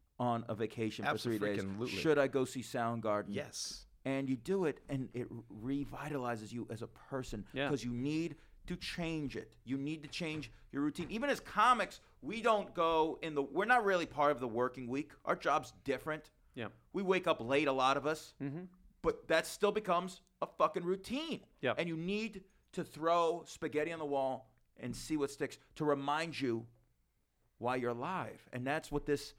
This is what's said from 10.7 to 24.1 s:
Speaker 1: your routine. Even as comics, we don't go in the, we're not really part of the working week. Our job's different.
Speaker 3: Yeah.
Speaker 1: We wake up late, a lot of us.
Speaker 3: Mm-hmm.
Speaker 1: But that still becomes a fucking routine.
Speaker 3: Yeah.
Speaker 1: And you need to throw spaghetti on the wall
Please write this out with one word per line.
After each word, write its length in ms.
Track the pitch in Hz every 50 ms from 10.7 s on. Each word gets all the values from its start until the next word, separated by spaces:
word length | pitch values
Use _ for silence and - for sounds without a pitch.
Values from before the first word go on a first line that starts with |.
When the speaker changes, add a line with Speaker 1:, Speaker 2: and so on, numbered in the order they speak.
Speaker 1:
your 120 | - 139 147
routine. 240 | 151 147 - 170 -
Even 220 | 190 226 277 285
as 80 | 247 -
comics, 600 | - - - 196 214 247 247 220 190 - - - - - - -
we 220 | - 139 208 226 214
don't 320 | 240 220 208 - - -
go 420 | 180 165 165 165 160 156 160 - - -
in 100 | 160 151
the, 80 | 143
we're 240 | 139 - - 165 202
not 180 | 226 254 247 214
really 200 | 196 190 175 165
part 240 | 123 - 147 147 147
of 80 | 147 -
the 80 | 127
working 400 | 120 107 117 123 127 127 131 127
week. 240 | 117 127 139 156 - - - _
Our 100 | - 175
job's 380 | 180 - 165 139 - 131 - - - _
different. 460 | 139 131 123 - 156 156 156 - - _ _ _ _ _
Speaker 3:
Yeah. 140 | 135 113 101 - - _ _ -
Speaker 1:
We 80 | 185
wake 240 | 202 180 190 180 175
up 160 | 170 160 -
late, 260 | 117 117 139 147 156
a 40 | 143
lot 260 | 135 131 127 131 139
of 80 | 143 127
us. 300 | 151 160 156 - - - _
Speaker 3:
Mm-hmm. 240 | 135 143 139 170 185 180 - - - - _ _
Speaker 1:
But 260 | - 165 147 - -
that 180 | - 165 165 170
still 260 | - - - 208 202
becomes 500 | 196 214 208 185 175 175 185 185 - - _ _ _ _
a 60 | -
fucking 360 | - - - 156 156 156 185 175
routine. 580 | 175 190 190 - - 226 285 320 330 214 - - _ _ _
Speaker 3:
Yeah. 140 | - 123 107
Speaker 1:
And 100 | - 170
you 80 | 170 165
need 480 | 160 165 180 202 214 220 226 208 190 - _ _ _ _ _ -
to 100 | 185 160
throw 600 | - - 151 156 165 170 170 170 165 170 170 -
spaghetti 480 | - - - - 156 - 151 151 170 165
on 60 | 160
the 60 | 156
wall 460 | 143